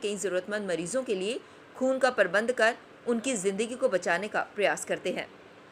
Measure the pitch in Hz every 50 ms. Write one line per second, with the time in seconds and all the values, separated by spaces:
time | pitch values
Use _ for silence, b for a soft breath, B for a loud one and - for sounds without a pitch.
0 | - 202 208 190 214 190 175 180 185 - 208 214 208 190 170 160 170 170 202 262
1 | 254 247 214 185 185 202 254 - B B B B B B - - 254 262 262 262
2 | 262 254 - - 196 180 170 202 226 233 247 247 220 226 240 - - - - -
3 | - - 240 233 214 269 262 202 175 196 196 196 233 220 247 240 - 220 190 180
4 | 180 202 170 175 202 208 - 180 - - - - 202 170 151 175 - - 180 165
5 | - 185 180 202 143 - - - - - - - - -